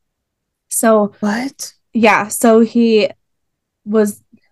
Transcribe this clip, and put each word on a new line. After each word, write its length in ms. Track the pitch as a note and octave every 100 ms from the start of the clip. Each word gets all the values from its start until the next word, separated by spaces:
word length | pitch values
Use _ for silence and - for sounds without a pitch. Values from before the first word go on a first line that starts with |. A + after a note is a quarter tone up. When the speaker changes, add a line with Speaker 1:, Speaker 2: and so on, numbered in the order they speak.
| _ _ _ _ _ _ -
Speaker 1:
So 440 | - A#3 G#3+ G#3 -
Speaker 2:
What? 540 | G#3 A3 C4+ - - _ _
Speaker 1:
Yeah, 340 | A3+ G#3+ F3 G#3
so 320 | - A#3+ A3
he 500 | A3+ A#3 A#3 G#3+ - - _ _ _ _ _ _ G#3
was 360 | A3 G#3 G#3 _ _ _